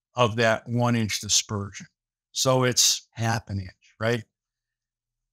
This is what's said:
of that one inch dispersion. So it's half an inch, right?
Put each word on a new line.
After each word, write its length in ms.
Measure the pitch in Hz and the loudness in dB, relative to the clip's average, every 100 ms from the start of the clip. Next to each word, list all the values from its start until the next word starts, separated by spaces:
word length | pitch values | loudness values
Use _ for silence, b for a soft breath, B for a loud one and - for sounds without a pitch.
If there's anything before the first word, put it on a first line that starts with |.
| _ | _
of 220 | 123 120 113 | 0 0 2
that 260 | 113 110 - | 2 2 -2
one 260 | 117 120 | -2 0
inch 260 | 120 110 - | 0 0 -4
dispersion. 640 | 104 - - 107 98 - 170 _ _ _ _ | 0 -2 0 -6 -8 -12 -20 _ _ _ _
So 300 | - 135 131 | -2 2 2
it's 420 | 123 117 - - - | 2 2 2 0 -6
half 400 | - 113 107 - | -4 -2 -2 -4
an 80 | 98 | -8
inch, 340 | 90 - _ _ | -8 -16 _ _
right? 240 | 110 120 - _ _ _ _ _ _ _ _ _ _ | -2 -2 -6 _ _ _ _ _ _ _ _ _ _